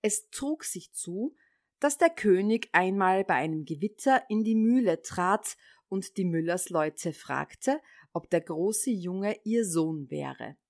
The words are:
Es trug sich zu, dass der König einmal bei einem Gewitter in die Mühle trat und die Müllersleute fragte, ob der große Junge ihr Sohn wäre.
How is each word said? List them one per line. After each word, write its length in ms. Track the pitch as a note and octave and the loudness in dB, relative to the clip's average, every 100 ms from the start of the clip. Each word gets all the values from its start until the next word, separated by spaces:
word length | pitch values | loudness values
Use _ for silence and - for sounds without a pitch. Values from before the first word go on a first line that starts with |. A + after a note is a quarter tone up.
Es 260 | G#3+ - - | 0 -2 -6
trug 340 | - C#4 D#4 | -8 -6 -4
sich 280 | - F#3 - | -6 -10 -10
zu, 440 | - - F#3 C4 _ _ _ _ _ | -12 -8 -4 -6 _ _ _ _ _
dass 180 | C#4+ - | -2 4
der 140 | E4 | 2
König 580 | E4 G#3+ F#3 G3+ A3+ - | 4 4 4 4 0 2
einmal 520 | E3+ F#3 G3 F#3 F#3+ | 2 2 2 2 2
bei 100 | F#3+ | 2
einem 300 | D3 D#3 D#3 | 0 0 -4
Gewitter 640 | D3+ D3+ G#3 - C4+ C4 - | -6 -6 -6 -2 2 2 2
in 160 | G#3+ | -2
die 100 | A3 | 2
Mühle 460 | A3 A3 B3 A3 E3 | 2 4 4 2 0
trat 560 | - - F3+ G#3+ - - _ _ _ | -4 -2 2 0 -2 -12 _ _ _
und 280 | F#3+ F#3 - | -6 -6 -2
die 80 | |
Müllersleute 880 | F3+ E3 E3 F3 - E3+ D#3 - E3+ | 0 0 0 -2 -2 0 -2 -4 -8
fragte, 680 | D3+ - C3+ C#3+ - - D4+ _ - _ | -8 -6 -6 -6 -4 -2 -2 _ -20 _
ob 160 | E3+ - | -12 0
der 120 | E3+ | -2
große 500 | D#3+ D#3+ F#3+ G#3+ - | 0 -2 0 0 -2
Junge 480 | G#3 F3+ F#3 G3+ - | -2 -4 -4 -4 -4
ihr 200 | G#3+ A#3 | -2 0
Sohn 460 | G#3 E3 D#3+ D#3+ C#3 | 0 0 0 -2 -6
wäre. 460 | D3 C#3 C3 A#2+ - | -8 -8 -10 -14 -14